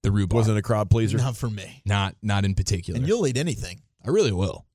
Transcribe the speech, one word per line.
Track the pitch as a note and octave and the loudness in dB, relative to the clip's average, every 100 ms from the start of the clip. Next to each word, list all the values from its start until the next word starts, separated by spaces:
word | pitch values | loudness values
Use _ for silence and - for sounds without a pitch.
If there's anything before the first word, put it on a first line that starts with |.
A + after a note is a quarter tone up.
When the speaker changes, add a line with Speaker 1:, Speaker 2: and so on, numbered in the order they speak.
Speaker 1:
The | G#2+ | 2
rhubarb. | G2+ F#2 | 2 2
Speaker 2:
Wasn't | A2+ A2 G#2+ | 2 4 0
a | |
crowd | G2 G#2+ G2+ | 0 0 2
pleaser? | A2+ A2 C3+ | 2 2 0
Speaker 3:
Not | B2+ A#2 | -2 -4
for | A#2+ | -6
me. | G#2 F2+ - | -8 -12 -10
Speaker 1:
Not, | G2+ G2+ G2 - | -2 0 0 -4
not | G#2+ G2+ | -2 0
in | G2 | 2
particular. | F#2+ F#2+ F#2+ - F2+ | 0 0 -4 -2 -4
Speaker 3:
And | C#3 | 0
you'll | A#3 D3+ | 0 0
eat | B2 | 0
anything. | E3 A2 F2+ F2+ _ _ | -2 -4 -8 -12 _ _
Speaker 1:
I | - | 0
really | G3 D3 | 2 2
will. | F#2 F#2+ - - | 0 -2 -4 -16